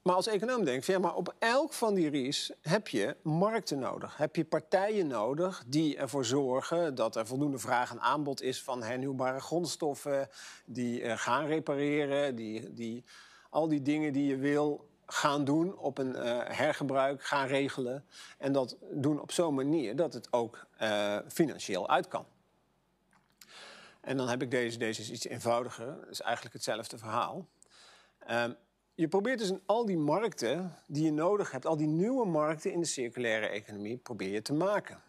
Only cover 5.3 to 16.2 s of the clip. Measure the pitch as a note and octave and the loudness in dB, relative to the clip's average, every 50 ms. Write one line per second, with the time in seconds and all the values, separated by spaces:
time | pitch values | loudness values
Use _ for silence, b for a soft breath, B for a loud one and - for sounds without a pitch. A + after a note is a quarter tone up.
5.3 | C#3+ D#3 F3+ F#3+ F#3 - A#2+ A#2+ C3+ D3+ D#3+ D3+ C#3 - C#3 B2 C#3+ C#3 B2+ A2 | 2 0 -2 -2 -2 -8 -8 0 2 2 2 2 0 -2 -4 -2 0 0 0 2
6.3 | C3 C#3+ C#3 B2+ B2+ C3+ C3 - E3 E3+ F3 D#3 C3 A#2+ A2 A2+ - A#2 A2 G#2 | 2 2 2 2 0 0 0 0 0 2 2 0 2 0 0 0 0 -2 -4 -2
7.3 | B2+ C3 D3 D3 C3+ A#2+ A2 B2 B2+ A#2+ B2 - C3+ A2 - A#2+ C3+ D3+ D3 C#3+ | 0 0 0 0 0 -2 0 0 2 2 2 0 -4 0 2 2 2 2 0 -4
8.3 | C3+ - - B2+ B2+ - - - B2+ B2+ A2+ G#2+ B2 B2+ C3 C#3 C3+ B2+ C3 B2+ | -4 -2 -2 -4 -4 -4 -4 -6 -6 -4 -4 -4 -4 -2 -2 -4 -2 0 0 0
9.3 | C3 C3+ C3+ - D#3 E3+ F3+ D3+ - - E3+ D3 C#3 - - D3 C#3 C#3 C3+ B | 0 -2 -4 -2 0 0 0 -2 -4 -2 -2 -2 -2 -4 -2 -2 0 0 -2 B
10.3 | B B B B B B B - A2+ A#2+ B2 A#2+ A#2+ - - A#2+ A2+ G#2 - B2+ | B B B B B B B -10 -4 -2 -2 -2 -2 -2 -2 -2 -2 -2 2 2
11.3 | A#2+ C3+ D#3 D3 D#3 D#3+ - - C#3+ C#3 C#3+ D3 D3 D3+ D3 C#3 C#3 C#3+ C#3+ C#3+ | 2 2 2 2 0 0 0 0 0 0 2 2 2 2 2 2 2 2 2 0
12.3 | B2+ A2+ A2+ G#2+ A2 - - - - A#2 A#2 A2+ A2+ A#2+ - B B B B B | -2 -4 -6 -6 -6 -6 -8 -10 -10 -8 -6 -6 -6 -8 -12 B B B B B
13.3 | B B B B - D3 D#3+ E3 D3+ D3 C3 C#3 D3 D#3 D3+ D3+ C3+ C#3 C#3+ C#3+ | B B B B 2 2 4 4 2 2 2 2 2 2 2 2 2 2 2 2
14.3 | C3+ C3+ C3+ C#3+ C#3+ D3 D3 D3+ D3 - - - _ _ _ - - - - D3 | 2 2 2 2 4 4 2 2 0 -2 -8 -20 _ _ _ -6 -4 2 2 4
15.3 | C#3 D3 C#3+ C3 C#3+ D#3+ E3+ F#3+ G3 - D#3 C#3+ C3 - C3+ C3 B2+ - | 4 4 4 4 4 4 4 2 -2 -4 -4 -4 -2 -2 -2 -2 -2 -2